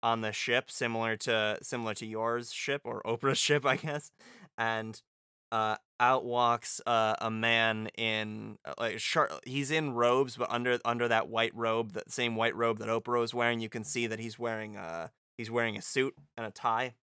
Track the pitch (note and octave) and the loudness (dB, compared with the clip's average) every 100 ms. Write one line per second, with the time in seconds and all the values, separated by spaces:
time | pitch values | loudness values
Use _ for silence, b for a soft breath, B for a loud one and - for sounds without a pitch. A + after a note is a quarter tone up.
0 | A#2 A2+ A2 A2 - A#2+ - - A#2+ A2+ | 2 2 0 -4 2 0 0 -4 -2 0
1 | A2+ A2 - A2+ G#2+ G#2 - B2 A2+ G#2 | -2 -2 0 2 2 -2 -4 -4 -4 -6
2 | A2+ A2 A2+ A#2+ A#2+ - - C#3+ - A#2 | -6 -4 -2 -2 -4 -6 -4 -4 -4 -6
3 | - A#2 C3+ C3+ - D3 C3+ C3 D#3 D3 | -2 0 2 2 4 4 4 0 0 -6
4 | - _ B B B - A2+ A2+ A2 A2 | -8 _ B B B -4 -2 -2 -4 -12
5 | _ _ _ _ _ A2+ G#2+ G#2+ _ _ | _ _ _ _ _ 0 0 0 _ _
6 | B2 C3 A#2 A#2+ A#2+ A#2 - - - A#2 | 4 4 2 4 4 4 0 -6 2 4
7 | A2 A2 A2+ A2 A2+ A#2 A2+ A2 A2 - | 4 2 -2 0 2 4 4 2 -4 -4
8 | A2+ A2 G#2+ G#2+ G#2+ G#2 - - A#2 A2 | -2 -2 -4 -8 -12 -12 -12 -4 -4 -2
9 | - E3 C#3+ D#2 - C3 C#3 D#3 D3+ A#2 | -2 2 0 -2 -6 -4 0 0 0 2
10 | A#2+ B2+ C3+ A#2 A#2+ A#2+ B2 B2 A#2 A#2+ | 4 4 2 -2 -2 0 2 0 0 0
11 | A#2+ A2+ D#2+ A2+ A#2 A2+ A2+ A2+ A2+ G#2 | 4 2 2 0 0 0 0 0 -2 -6
12 | - - A#2+ A2+ A2+ G2 A#2 A2 A2 A2+ | -8 -2 -2 2 0 2 0 0 0 -2
13 | A2+ A#2+ A#2 A#2+ A#2 A#2 A2+ A#2 A2 B2+ | 0 0 0 2 0 0 -4 -6 -4 -2
14 | A#2 A2 A2+ G#2+ A#2+ A2+ G#2+ G2+ F2 E2 | -2 -4 -8 -6 -6 -4 -8 -10 -10 -8
15 | D#2+ _ _ - A2 A#2+ A2+ G2 - - | -10 _ _ -12 -4 0 0 -2 -2 0
16 | C3+ - - - A2 - A#2+ A2+ B2+ A#2 | 0 -2 -20 -10 -10 -4 0 0 -2 -6